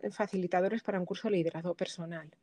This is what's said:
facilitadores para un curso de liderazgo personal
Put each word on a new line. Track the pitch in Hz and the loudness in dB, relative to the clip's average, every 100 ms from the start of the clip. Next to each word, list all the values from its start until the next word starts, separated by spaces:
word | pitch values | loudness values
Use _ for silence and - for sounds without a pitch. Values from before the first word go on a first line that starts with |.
| 208 | -6
facilitadores | - 202 185 180 180 190 226 | -2 0 0 2 4 4 2
para | - 190 | 0 -2
un | 175 | 0
curso | 190 220 | -2 0
de | 190 | 2
liderazgo | 160 160 175 170 | 2 0 -4 -2
personal | 185 - 165 165 151 - | -4 -4 -8 -8 -10 -18